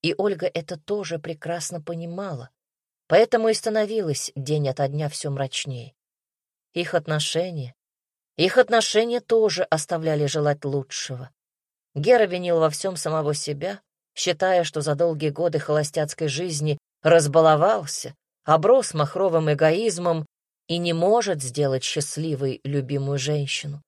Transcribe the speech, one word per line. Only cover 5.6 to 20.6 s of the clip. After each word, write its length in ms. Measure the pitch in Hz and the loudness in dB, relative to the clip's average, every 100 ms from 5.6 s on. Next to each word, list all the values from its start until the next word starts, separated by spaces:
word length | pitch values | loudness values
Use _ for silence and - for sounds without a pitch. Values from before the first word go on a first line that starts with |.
| 143 127 117 _ _ _ _ _ _ _ _ | -8 -10 -12 _ _ _ _ _ _ _ _
Их 220 | 175 170 | -8 -2
отношения, 800 | 175 151 151 147 160 185 165 123 _ _ _ _ _ _ - | -4 -2 -4 -4 -4 -6 -8 -12 _ _ _ _ _ _ 0
их 200 | 180 254 | 2 4
отношения 640 | 247 226 220 214 233 240 | 4 4 2 2 2 -2
тоже 440 | - 226 214 170 | 2 2 2 0
оставляли 600 | - 160 - 170 160 151 | -2 -2 -2 -4 0 0
желать 400 | 147 156 147 147 | 0 0 0 0
лучшего. 640 | 139 139 131 - - 127 127 _ _ _ _ _ _ | -2 -4 -6 -10 -10 -12 -14 _ _ _ _ _ _
Гера 320 | 143 165 247 208 | -6 4 4 4
винил 340 | 180 175 165 | 0 0 2
во 100 | 160 | 2
всем 260 | 151 196 175 | 0 -6 -4
самого 380 | 165 156 151 | -4 -2 -2
себя, 460 | 147 - 143 175 196 _ _ _ | -2 -4 -6 -6 -8 _ _ _
считая, 500 | - 185 175 185 185 | -6 -4 0 2 2
что 160 | 160 156 | 2 -4
за 140 | 147 | -2
долгие 360 | 143 170 156 151 | 0 0 0 -4
годы 280 | 143 170 156 | -2 -2 -2
холостяцкой 720 | 147 151 147 - 151 - 160 | 0 0 0 -4 -4 -4 -4
жизни 500 | 135 180 156 151 147 _ _ | -4 -6 -4 -4 -4 _ _
разбаловался, 1120 | 156 170 147 156 160 156 180 220 147 - 131 - _ _ | 6 6 6 6 6 6 4 2 -2 -10 -12 -16 _ _
оброс 500 | - 156 190 262 226 | 2 4 6 4 4
махровым 580 | 156 147 - 196 165 156 | -2 -2 0 2 2 2
эгоизмом 720 | 147 156 170 226 175 175 160 151 _ _ _ | 4 4 4 0 -2 -2 -2 -4 _ _ _